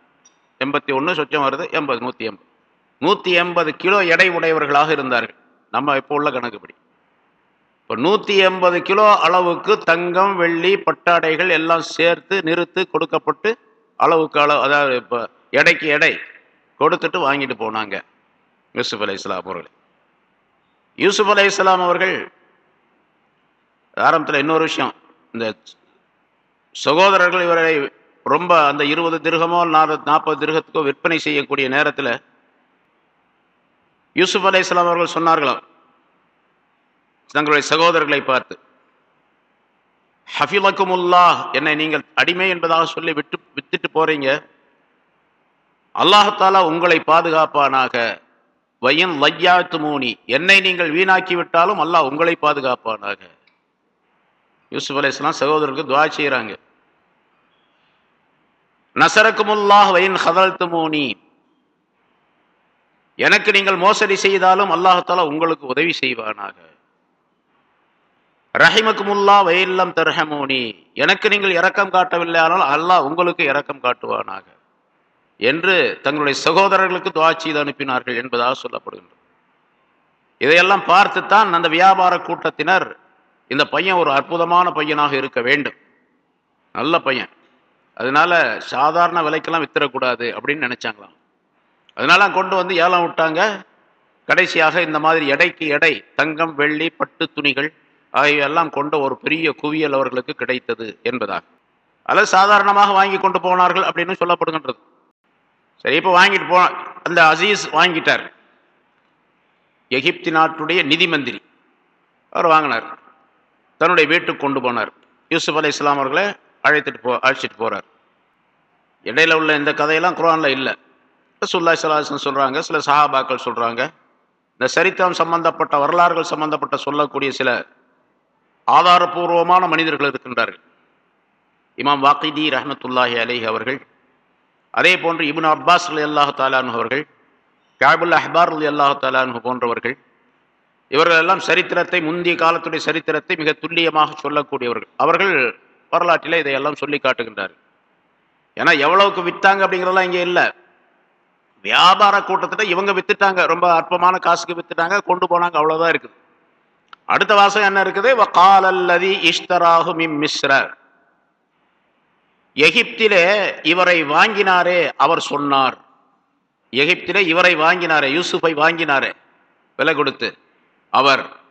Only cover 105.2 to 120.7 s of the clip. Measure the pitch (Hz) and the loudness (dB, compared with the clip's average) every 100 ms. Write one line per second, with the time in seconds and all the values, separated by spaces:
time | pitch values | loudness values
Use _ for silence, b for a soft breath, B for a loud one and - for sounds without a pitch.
105.2 | _ _ _ _ _ _ - 151 175 180 | _ _ _ _ _ _ -2 0 4 4
106.2 | 196 190 151 180 170 - - - 151 170 | 4 2 0 2 2 -2 -16 -10 -2 4
107.2 | 160 160 196 196 123 151 180 160 135 120 | 4 4 0 -2 -2 0 0 0 0 -2
108.2 | - _ _ _ _ _ _ _ _ _ | -4 _ _ _ _ _ _ _ _ _
109.2 | _ _ _ _ _ _ - 127 147 175 | _ _ _ _ _ _ -6 -4 -2 -4
110.2 | 170 160 160 160 156 180 143 165 180 156 | -2 0 0 -2 -4 -2 0 0 0 -2
111.2 | 123 98 _ _ _ _ _ _ _ _ | -4 -10 _ _ _ _ _ _ _ _
112.2 | _ - 170 156 147 113 - - _ _ | _ -2 2 2 2 -4 -8 -18 _ _
113.2 | _ _ _ _ _ - 165 175 147 170 | _ _ _ _ _ -2 0 2 2 0
114.2 | 165 - 143 135 123 117 101 - _ _ | -2 -6 -4 -4 -4 -4 -6 -10 _ _
115.2 | - 165 170 151 151 143 147 143 131 156 | -6 -4 -2 -2 -2 0 0 0 0 -2
116.2 | 202 - _ _ 135 151 143 120 123 117 | -2 -6 _ _ 0 0 -2 -8 -4 -2
117.2 | 131 131 120 - 113 104 - _ _ _ | -2 -2 -6 -6 -6 -8 -12 _ _ _
118.2 | _ _ _ _ _ _ _ _ - 127 | _ _ _ _ _ _ _ _ -6 0
119.2 | 165 160 156 151 147 147 151 160 180 151 | 2 2 2 0 0 -2 0 0 0 0
120.2 | 165 160 151 131 127 | 0 2 0 -2 -4